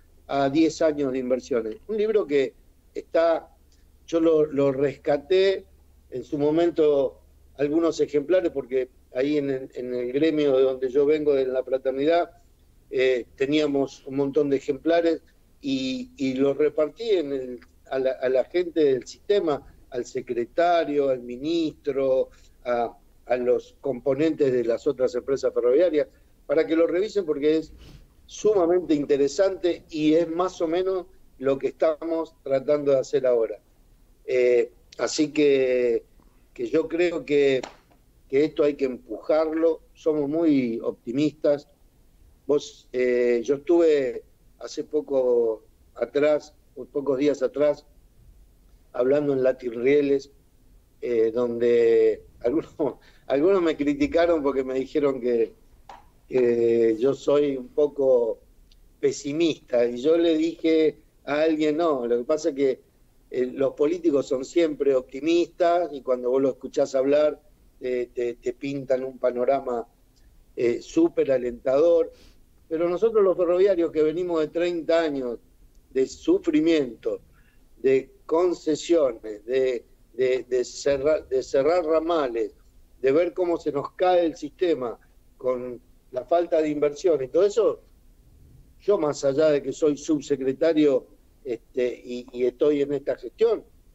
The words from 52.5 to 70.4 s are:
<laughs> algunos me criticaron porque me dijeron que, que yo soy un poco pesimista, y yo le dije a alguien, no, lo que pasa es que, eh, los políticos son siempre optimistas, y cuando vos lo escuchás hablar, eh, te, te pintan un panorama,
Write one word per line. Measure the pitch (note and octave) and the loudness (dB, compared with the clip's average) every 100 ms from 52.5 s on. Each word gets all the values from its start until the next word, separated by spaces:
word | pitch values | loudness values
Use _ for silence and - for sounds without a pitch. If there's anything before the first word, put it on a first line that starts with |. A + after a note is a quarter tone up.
| D#3 - - | -2 -4 -4
<laughs> | C3 - - _ - | -4 -6 -14 _ -4
algunos | C3+ E3+ G3 | 0 2 2
me | E3 D3 | 2 0
criticaron | C#3+ C#3 C#3+ E3 E3+ D#3+ | -2 -2 0 2 2 2
porque | C#3 C3+ | 0 -2
me | C3 C3 | -4 -6
dijeron | C3 D#3 C#3+ C3 | -4 -2 0 0
que, | B2 A#2 A2 - _ - - - - _ - | -2 0 -2 -6 _ -20 -20 -20 -20 _ -6
que | B2+ A#2+ A#2+ A#2 A#2 A2+ A2 | 0 2 2 2 4 2 2
yo | C3 | 0
soy | C3 - C#3+ D3 C3 | -2 0 0 0 -4
un | B2 | -6
poco | - D3 C#3+ C3+ B2+ A2+ G#2 _ _ _ _ _ _ | -2 -2 0 2 2 2 -4 _ _ _ _ _ _
pesimista, | G3+ - C#3+ D3 E3 B2+ - A#2+ A#2+ | -2 -2 -4 0 0 -2 -2 0 0
y | A#2+ | 0
yo | C#3+ E3+ | 2 4
le | E3+ D#3 | 4 2
dije | E3 D#3 E3 D#3+ D#3 D3+ _ _ - | 0 -2 2 2 2 0 _ _ -6
a | D3 | 0
alguien, | D#3+ D3+ D3+ D3+ | 0 2 0 0
no, | E3+ C#3 A#2+ | 0 0 0
lo | A#2+ | -2
que | |
pasa | B2 D#3 E3 | 0 -2 -2
es | C3+ | 0
que, | C3+ B2 _ _ _ _ _ | 0 -2 _ _ _ _ _
eh, | B2+ B2+ | -4 -4
los | B2+ C3+ | -2 -2
políticos | - D3 F3+ E3+ C#3 B2 | 0 0 0 0 0 0
son | C3 C3+ | -4 -2
siempre | E3+ D#3+ C#3+ C#3 C3 | 0 0 0 0 0
optimistas, | - C3+ D3+ E3+ D#3+ - E3+ F3 E3 | -2 -6 0 0 0 0 2 2 -2
y | C#3+ | -6
cuando | B2+ B2+ B2 | -4 -2 0
vos | C3+ | 0
lo | C3+ | 0
escuchás | B2 C3 - C#3 | -2 -6 -4 -2
hablar, | C3+ C3+ D3 D3+ - _ _ _ _ | 0 2 2 2 -2 _ _ _ _
eh, | B2+ B2 A#2+ | -6 -4 -6
te, | - A#2+ A#2+ | -6 -6 -6
te | B2 | -8
pintan | - C#3 C#3 C3 C3 | -8 -8 -8 -2 -4
un | C3 B2+ | -4 -4
panorama, | B2+ A#2+ B2 C3+ B2 B2 - _ _ _ _ - | -4 0 0 0 -2 -6 -8 _ _ _ _ -20